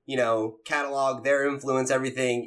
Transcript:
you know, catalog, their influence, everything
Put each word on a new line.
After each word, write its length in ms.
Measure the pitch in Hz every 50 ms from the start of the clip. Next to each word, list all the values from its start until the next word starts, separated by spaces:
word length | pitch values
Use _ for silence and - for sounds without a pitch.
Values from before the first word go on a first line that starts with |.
| _
you 140 | 135 135 127
know, 400 | 120 113 113 110 110 110 110 - -
catalog, 580 | - 156 143 143 139 139 139 135 135 131 120 113
their 240 | 139 143 139 139 143
influence, 420 | 139 139 139 139 131 131 127 131
everything 540 | 135 131 131 127 127 131 127 123 120 120 120